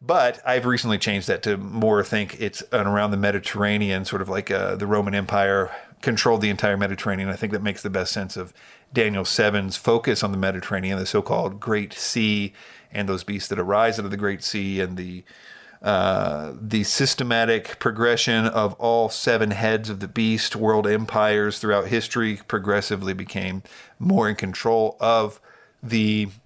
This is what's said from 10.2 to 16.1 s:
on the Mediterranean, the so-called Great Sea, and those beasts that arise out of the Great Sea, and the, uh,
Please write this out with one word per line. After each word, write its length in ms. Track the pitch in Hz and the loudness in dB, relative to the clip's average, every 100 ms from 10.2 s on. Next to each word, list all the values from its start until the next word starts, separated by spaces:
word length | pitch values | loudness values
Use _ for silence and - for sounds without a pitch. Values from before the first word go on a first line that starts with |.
on 80 | 104 | 0
the 60 | 95 | 0
Mediterranean, 600 | 95 95 - 98 95 98 | -2 -2 -4 -4 -2 -4
the 80 | 95 | 0
so-called 540 | 104 98 107 90 98 | -2 0 -2 -2 -6
Great 340 | 117 107 101 | -2 -2 -2
Sea, 600 | - - 120 107 104 101 - - - _ | -8 -4 0 0 0 -2 -8 -20 -20 _
and 160 | 101 98 | -6 -2
those 160 | 92 | -4
beasts 260 | 95 101 - | -4 -8 -4
that 100 | 95 | -4
arise 400 | 90 101 113 107 | 0 4 2 0
out 60 | 101 | -6
of 60 | |
the 60 | 101 | -2
Great 260 | 101 98 | -4 -2
Sea, 380 | - 104 98 95 | -6 -4 -4 -2
and 160 | 92 92 | -4 -6
the, 260 | 90 90 - - - - - - | -10 -12 -16 -20 -20 -20 -20 -8
uh, 680 | - 95 95 | -2 2 2